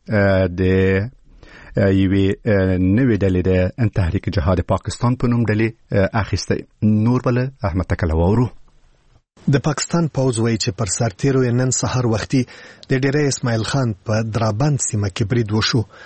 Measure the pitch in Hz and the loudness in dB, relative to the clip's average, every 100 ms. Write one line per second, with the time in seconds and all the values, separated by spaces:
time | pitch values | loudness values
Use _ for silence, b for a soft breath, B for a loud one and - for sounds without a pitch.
0 | - 107 98 95 92 90 92 95 95 95 | -4 0 2 2 0 0 2 2 2 0
1 | 113 - - - - - - - 101 95 | -2 -10 -20 -20 -20 -20 -8 0 2 2
2 | 95 98 95 - 120 101 95 92 92 107 | 2 2 2 0 0 2 2 2 2 2
3 | 135 98 98 90 90 92 92 - 110 - | 2 2 2 2 2 2 0 -2 -2 0
4 | 85 95 - 87 78 90 - 95 - - | -2 -2 -2 -2 0 0 0 -2 -4 -4
5 | 120 123 123 120 107 107 110 - _ 107 | -2 0 0 0 0 0 -2 -4 _ 0
6 | 95 110 95 95 - - - _ 107 107 | 0 -2 -4 -6 -4 -6 -6 _ 0 2
7 | 113 127 131 123 131 - 95 90 - - | 2 0 0 -2 -2 -4 -4 -4 -2 -2
8 | 85 80 87 113 123 - - _ _ _ | 0 2 2 2 0 -4 -20 _ _ _
9 | _ _ _ - - 139 160 139 - 170 | _ _ _ -8 0 0 0 -4 -2 -2
10 | 160 - 131 113 117 113 - - 101 - | -2 0 -2 0 0 0 -4 -4 -6 -2
11 | 120 - 139 131 123 123 131 - 113 127 | -4 -2 0 2 2 0 0 -2 -2 -2
12 | 120 110 - 135 123 B B B - 131 | 0 -2 0 -2 -2 B B B -4 0
13 | 139 147 143 - 123 113 107 139 120 104 | 0 0 0 -2 -2 -2 -2 -2 -2 -4
14 | - 107 113 107 110 107 151 135 - 107 | -2 -2 -2 -2 -2 0 0 0 -2 -2
15 | 101 - 98 117 104 107 - 120 - B | -4 -2 -2 0 0 0 0 -2 -4 B